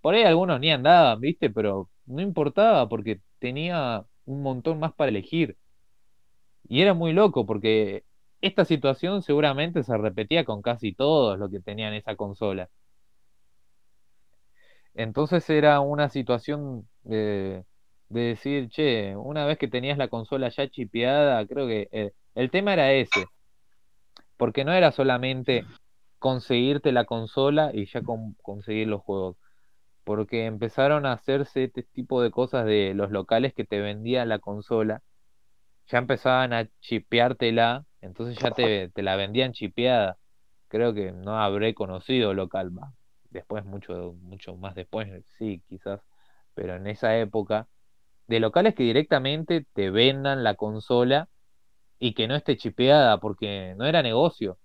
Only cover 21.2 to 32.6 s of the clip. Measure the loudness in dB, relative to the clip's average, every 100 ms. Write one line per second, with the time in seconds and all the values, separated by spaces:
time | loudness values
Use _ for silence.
21.2 | 4 2 0 -4 -2 -2 -4 -4 -6 -8
22.2 | _ -4 0 0 0 2 4 4 4 -2
23.2 | -2 _ _ _ _ _ _ _ _ -20
24.2 | -20 _ -2 -2 0 4 4 4 0 2
25.2 | -2 -4 0 -2 -2 -20 _ _ _ _
26.2 | -4 -4 -2 0 2 0 2 0 0 -4
27.2 | -6 -2 2 2 0 -2 -6 -8 -6 -8
28.2 | -8 -14 -14 -14 -6 -4 -2 -4 -4 -6
29.2 | -6 -10 _ _ _ _ _ _ -6 -4
30.2 | -2 -4 -4 -4 -6 0 2 2 0 -4
31.2 | -2 -2 -2 -2 -4 -4 -12 -12 -4 0
32.2 | 0 0 -2 0